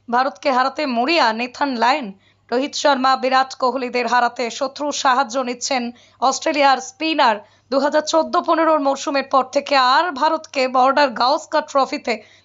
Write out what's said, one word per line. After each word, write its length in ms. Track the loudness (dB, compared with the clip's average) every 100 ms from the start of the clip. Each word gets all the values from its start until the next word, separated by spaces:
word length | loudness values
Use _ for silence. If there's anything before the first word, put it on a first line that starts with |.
| -4
ভারতকে 420 | 0 0 -2 0
হারাতে 340 | 2 0 -2 -4
মরিয়া 460 | -2 0 2 2
নেথান 440 | 0 -6 -4 -4 0
লায়ন। 360 | 0 0 -4 -14 _ _ -6
রোহিত 240 | -4 -4
শর্মা, 420 | -2 0 2 2 0
বিরাট 380 | 2 2 0
কোহলিদের 520 | -2 -2 -2 -4 -4 0
হারাতে 440 | 2 0 -2 -8
শত্রুর 420 | -4 -6 -4 -6
সাহায্য 480 | -2 0 0 0 -4
নিচ্ছেন 520 | -6 -6 -4 -4 -4 -10 _ -4
অস্ট্রেলিয়ার 600 | -2 0 -2 2 2 2
স্পিনার। 560 | -2 -6 -2 2 2 0 -6 _ -4
দু 100 | 0
হাজার 220 | 2 0
চোদ্দ 380 | 0 0 0 0
পনেরোর 400 | 0 2 2 2
মরশুমের 440 | 0 -2 -2 -4
পর 200 | 0 0
থেকে 320 | 0 -2 0 2
আর 340 | 4 2 0
ভারতকে 580 | 0 0 -2 -4 -4 0
বর্ডার 420 | 2 2 4 2
গাওস্কর 500 | 2 0 0 -2 -4
ট্রফিতে 600 | 0 0 0 -2 -6 -6 -8 _